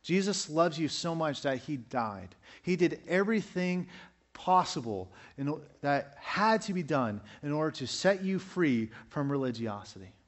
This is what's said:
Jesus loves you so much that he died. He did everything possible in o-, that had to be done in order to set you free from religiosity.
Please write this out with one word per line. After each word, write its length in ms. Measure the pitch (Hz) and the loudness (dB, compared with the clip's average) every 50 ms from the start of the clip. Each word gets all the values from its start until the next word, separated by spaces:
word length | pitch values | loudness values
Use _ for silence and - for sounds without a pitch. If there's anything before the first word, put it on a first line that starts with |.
Jesus 460 | _ - 170 196 190 202 190 190 - - | _ 2 2 2 2 2 -2 -2 -4 -2
loves 300 | 151 160 170 175 151 156 | 2 4 4 4 2 0
you 80 | 160 | -2
so 300 | 139 - - - 170 165 | -2 -2 -4 -4 -4 -2
much 260 | 165 160 156 135 - | 0 0 -2 -2 -2
that 160 | - 143 135 123 | -2 -2 -2 -2
he 180 | - - 151 | -4 -6 -6
died. 600 | 131 113 - - 123 117 107 101 95 95 90 - _ - - - - | -6 -6 -4 -2 -2 -2 -2 -4 -8 -12 -14 -16 _ -20 -20 -20 -8
He 140 | - 175 185 | -2 -2 2
did 240 | 175 175 160 160 - - - | 4 4 2 2 -2 -4 0
everything 800 | 170 185 202 208 226 214 - - - 180 180 180 180 180 175 - - - - - _ _ _ _ | 2 2 2 2 2 0 0 -2 -2 -2 0 0 0 -2 -4 -6 -12 -20 -20 -20 _ _ _ _
possible 800 | _ - - 180 185 196 202 - - 160 120 117 104 95 92 92 - - - - - | _ -6 2 4 4 4 4 2 -4 -4 -4 -4 -4 -6 -6 -10 -14 -20 -20 -20 -8
in 120 | - 139 143 | -4 -4 -4
o-, 140 | 151 147 - - - _ | -4 -4 -8 -18 -14 _
that 340 | - 143 143 139 139 - - - | 2 2 2 2 0 -4 -14 -14
had 420 | - - - 185 208 220 220 214 | -8 -4 0 2 4 4 4 4
to 100 | - - | 2 -2
be 120 | 185 180 165 | -2 -2 0
done 360 | 131 156 139 123 110 104 104 - - - - | 2 2 2 2 0 -2 -6 -8 -14 -18 -10
in 80 | - 147 | -4 -2
order 220 | 147 151 156 156 | 0 0 0 -2
to 140 | - - 131 117 | -2 -4 -6 -6
set 340 | - - - 185 202 185 | -4 2 4 4 4 4
you 160 | 190 190 190 180 | 0 -2 -2 -2
free 520 | 185 - - 180 175 147 127 113 110 110 - - - - | -4 -4 0 2 2 4 4 2 0 -2 -8 -18 -18 -8
from 240 | - 151 143 139 | -4 -2 0 0
religiosity. 800 | 143 139 135 127 117 110 117 110 101 101 98 - - 95 95 101 - _ _ | 0 0 0 -2 -2 -2 -4 -4 -6 -6 -10 -14 -16 -16 -16 -18 -20 _ _